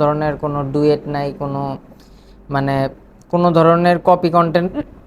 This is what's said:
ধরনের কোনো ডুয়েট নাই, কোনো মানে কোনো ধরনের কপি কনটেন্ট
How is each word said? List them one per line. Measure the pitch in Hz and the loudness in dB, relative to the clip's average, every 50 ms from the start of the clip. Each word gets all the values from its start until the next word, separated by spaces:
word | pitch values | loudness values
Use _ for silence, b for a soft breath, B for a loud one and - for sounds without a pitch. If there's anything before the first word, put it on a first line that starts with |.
ধরনের | 147 147 151 151 156 151 143 - | 0 0 0 0 -2 -4 -4 -4
কোনো | 151 147 143 147 139 135 | -6 -6 -4 -4 -4 -4
ডুয়েট | 135 147 147 151 147 147 - 147 147 | -2 0 2 2 2 0 -2 -6 -6
নাই, | 143 143 143 139 - | -6 -6 -6 -8 -8
কোনো | 147 139 139 139 139 139 135 - - - - b b b b b b b b b - - 143 | -8 -8 -6 -6 -6 -6 -8 -10 -14 -20 -20 b b b b b b b b b -10 -6 -4
মানে | 139 139 139 139 135 135 135 - - - - - - - - | -2 -2 0 0 0 -2 -4 -6 -10 -20 -20 -20 -20 -8 -4
কোনো | - 175 175 175 160 | 0 2 2 4 4
ধরনের | 165 160 165 170 170 175 175 175 165 - 190 | 4 4 4 4 4 4 2 2 2 2 2
কপি | 180 180 175 170 165 | 2 2 2 2 2
কনটেন্ট | 170 170 165 156 175 175 185 - 285 285 - - - - | 2 2 2 0 -2 -2 -2 -4 -8 -10 -10 -14 -16 -6